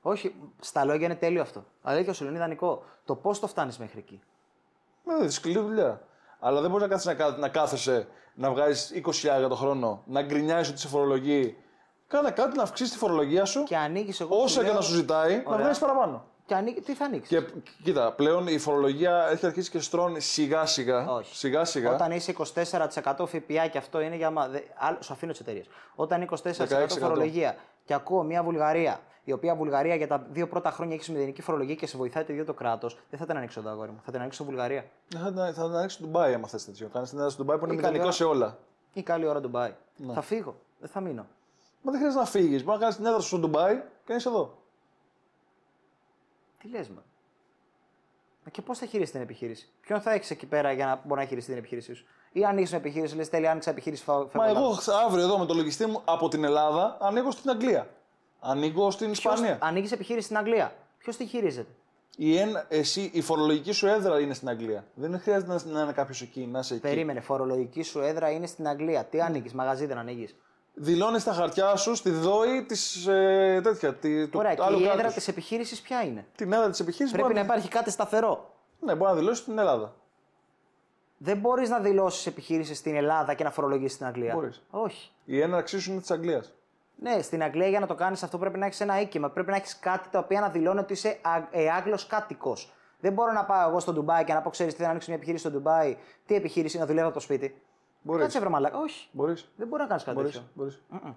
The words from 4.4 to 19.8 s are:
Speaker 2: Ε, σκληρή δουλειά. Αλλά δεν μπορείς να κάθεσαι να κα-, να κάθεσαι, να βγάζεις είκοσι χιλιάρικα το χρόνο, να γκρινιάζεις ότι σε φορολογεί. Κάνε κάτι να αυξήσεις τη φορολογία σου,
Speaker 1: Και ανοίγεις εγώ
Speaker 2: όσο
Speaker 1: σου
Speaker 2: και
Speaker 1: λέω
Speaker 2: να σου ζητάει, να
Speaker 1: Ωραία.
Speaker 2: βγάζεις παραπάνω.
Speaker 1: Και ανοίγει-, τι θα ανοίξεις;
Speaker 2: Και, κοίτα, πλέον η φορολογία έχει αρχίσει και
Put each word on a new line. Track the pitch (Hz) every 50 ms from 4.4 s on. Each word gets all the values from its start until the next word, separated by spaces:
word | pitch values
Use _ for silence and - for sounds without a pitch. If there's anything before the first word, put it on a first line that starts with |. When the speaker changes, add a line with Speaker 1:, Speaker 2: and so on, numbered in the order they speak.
| _ _ _ _ _ _ _ _ _ _ _ _ _ 349 330 320 226
Speaker 2:
Ε, | 151
σκληρή | - - - 165 175 214
δουλειά. | 214 214 220 214 180 131 107 107 - _ _ _ _ _ - _
Αλλά | - 120 139 143
δεν | 147 175
μπορείς | 180 208 208
να | 202 196
κάθεσαι | 185 190 180
να | 160 131 156 147
κα-, | 131 131
να | 147 139
κάθεσαι, | 139 165 151 143 139 123 - 131 131 120 101 - - - - _ _
να | - 127 139
βγάζεις | 127 131 147 147 143 139 - -
είκοσι | - 185 139 165 156 -
χιλιάρικα | - 151 139 135 131 131
το | 127
χρόνο, | 117 131 139 139 135 123 113 104 98 -
να | - 127 139 -
γκρινιάζεις | 143 147 147 151 156 165 170 165 139
ότι | 143 139
σε | - 147
φορολογεί. | 135 147 143 139 135 131 127 143 147 143 131 117 - - - _ _ _ _ _ _ _ _
Κάνε | _ - 285 294 269
κάτι | 196 - 254 254 240
να | 269 226
αυξήσεις | 190 - - 247 240 -
τη | -
φορολογία | - 202 170 156 147 139 151 185 196
σου, | 190 - 269 294
Speaker 1:
Και | 285 175
ανοίγεις | 160 151 147 165 190 214 202 190 -
εγώ | 175 160 185
Speaker 2:
όσο | 208 254 254
Speaker 1:
σου | - 262
Speaker 2:
και | 226
Speaker 1:
λέω | 196 214
Speaker 2:
να | 202
σου | 185 160 170
ζητάει, | 170 156 135 160 156 156 165 185
να | 233 262
Speaker 1:
Ωραία. | 277 - 214
Speaker 2:
βγάζεις | 277 285 285 285
παραπάνω. | 302 277 269 269 240 175 131 117 - - _ _ _
Speaker 1:
Και | - 208
ανοίγει-, | 185 196 233 240 -
τι | - - 277
θα | - 285
ανοίξεις; | 285 240 143 - - 165 165
Speaker 2:
Και, | 160 165 - - - - - _ 151
κοίτα, | 160 175 143 120 113 110
πλέον | - 143 151 165 180 180
η | 175 160 147
φορολογία | 147 151 143 143 139 135 139 143 170 180 175 175 170 160
έχει | 156 165 -
αρχίσει | 180 147 175 185 -
και | - 170